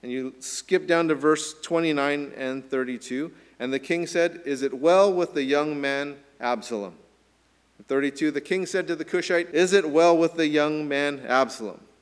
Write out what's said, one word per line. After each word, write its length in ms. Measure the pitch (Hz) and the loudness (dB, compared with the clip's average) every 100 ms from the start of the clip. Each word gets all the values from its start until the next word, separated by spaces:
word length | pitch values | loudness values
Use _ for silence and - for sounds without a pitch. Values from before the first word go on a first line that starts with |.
And 120 | 127 | -8
you 200 | 127 131 - | -8 -8 -10
skip 480 | - - - 185 180 | -12 -12 0 0 2
down 220 | 165 165 | 2 2
to 80 | 147 | 2
verse 380 | 151 151 - - | 2 2 -2 -12
twenty-nine 720 | - 170 165 147 139 143 139 - | -4 0 0 0 0 -2 -6 -8
and 280 | 131 135 131 | -6 -6 -4
thirty-two. 600 | 135 127 120 - 127 160 - _ _ | -4 -4 -6 -8 -8 -8 -12 _ _
"And 140 | 127 | -4
the 80 | 135 | -4
king 260 | 135 170 165 | -2 -4 -2
said, 340 | 175 170 170 | 0 -2 -2
'Is 180 | 143 135 | -6 -2
it 100 | 135 | -2
well 400 | 131 156 180 202 | 0 4 6 6
with 220 | 180 170 | 2 -2
the 80 | 151 | -2
young 380 | 131 143 151 147 | 0 0 0 -2
man 380 | 139 139 143 143 _ _ | -2 -2 -6 -10 _ _
Absalom?'" 560 | 120 120 - 113 98 80 _ _ _ _ _ _ _ _ | -4 -4 -4 -8 -8 -14 _ _ _ _ _ _ _ _
And 100 | - | -4
thirty-two, 420 | 135 143 139 156 | -2 -2 -2 -2
"The 100 | 143 | -2
king 240 | 143 185 | -4 -4
said 220 | 180 190 165 | -2 -4 -4
to 80 | |
the 100 | 165 | -6
Cushite, 480 | 160 180 180 175 170 | -4 -4 0 -2 0
'Is 200 | 147 180 | 0 4
it 180 | 196 156 | 4 4
well 260 | 147 170 170 | 6 6 6
with 180 | 165 | 4
the 120 | 165 156 | 2 0
young 400 | 147 151 151 151 | 2 2 -2 -2
man 360 | 139 143 139 123 | -2 -2 -4 0
Absalom?'" 540 | 127 127 - 107 85 _ _ | 2 2 -2 -10 -12 _ _